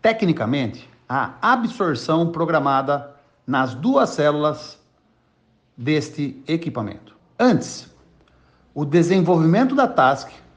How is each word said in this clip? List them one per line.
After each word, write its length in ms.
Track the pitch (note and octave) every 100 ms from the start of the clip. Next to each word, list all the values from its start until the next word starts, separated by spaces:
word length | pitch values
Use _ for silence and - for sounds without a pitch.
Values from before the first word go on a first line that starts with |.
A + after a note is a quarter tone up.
tecnicamente, 840 | A3 A3+ F#3 - A2 C#3+ A#2 - - _ _
à 280 | C3 A2+ -
absorção 880 | G#3+ B3 A3+ - F#3 B2+ - D#3+ E3+
programada 840 | E3 E3+ D#3+ C#3 C3+ C3+ C#3+ - - _ _ -
nas 280 | C3+ C3
duas 360 | A2+ G3 C4+ A#3
células 680 | - D3 D3 D3+ D3 - - _ _ _ _ _ _ _ _ _
deste 680 | - A#2+ D3+ - - C#3+ - -
equipamento. 720 | E3 E3 B2 G#2 G2+ - _ _ -
Antes, 500 | B3 D#3+ - - - _ _ _ _ _ _ _ _
o 100 | C#3+
desenvolvimento 920 | C#3+ E3+ E3+ F#3+ E3 E3+ D#3+ F#3+ C4
da 140 | C4+ C4
tasc 420 | - C3 C#3 - - -